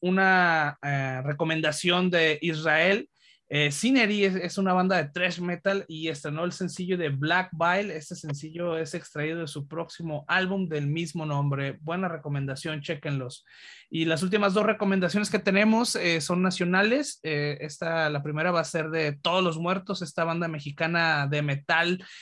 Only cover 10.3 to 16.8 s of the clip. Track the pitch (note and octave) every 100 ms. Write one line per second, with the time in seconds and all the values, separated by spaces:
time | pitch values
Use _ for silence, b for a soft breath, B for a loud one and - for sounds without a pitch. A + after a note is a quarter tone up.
10.3 | F3+ F#3 G3 F3+ D3+ C#3+ D#3 E3+ E3+ D#3
11.3 | C#3+ C#3+ C#3 C#3 - D3+ F3 F#3 D#3+ D3
12.3 | C#3+ C#3 C3+ E3 D#3 D3 D3+ D#3 C#3 B2+
13.3 | - B B B B B D#3+ D#3+ D#3+ F3+
14.3 | G#3 G3+ F#3+ G#3+ G#3+ G3 F#3+ F3+ G3+ G#3
15.3 | G3+ G3+ F#3+ G#3+ A3 A#3+ - F3 E3 D3
16.3 | F3+ F#3 F3+ F3 F#3